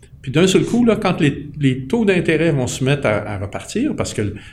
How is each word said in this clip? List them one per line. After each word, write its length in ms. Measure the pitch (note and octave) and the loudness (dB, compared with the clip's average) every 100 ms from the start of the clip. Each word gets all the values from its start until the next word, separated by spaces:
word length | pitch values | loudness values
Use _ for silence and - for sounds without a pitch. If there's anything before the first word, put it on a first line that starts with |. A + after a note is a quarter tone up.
| - - | -20 -16
Puis 120 | - | -4
d'un 140 | C3 F#3 | 2 4
seul 180 | F#3 D3+ | 4 2
coup, 180 | A#3 | 2
là, 140 | A#3 G3+ | 2 2
quand 240 | F#3+ F3 | 0 2
les, 280 | D#3 - - - | 0 0 -8 -2
les 260 | C#3 B2+ B2+ | 0 0 -2
taux 160 | A#3 | 0
d'intérêt 480 | G#3 F#3 - D#3 E3 | 2 2 2 2 2
vont 160 | C#3+ B2 | 0 -2
se 160 | - | -2
mettre 240 | C3 C#3+ - | 0 0 0
à, 120 | G#2 | -2
à 180 | G#2+ G2+ | -2 -6
repartir, 560 | G2 F#2+ - G3+ C#4+ D#3+ | -6 -8 -8 -4 -2 -2
parce 180 | G#2+ | -6
que 200 | - G#2 - - | -4 -4 -6 -14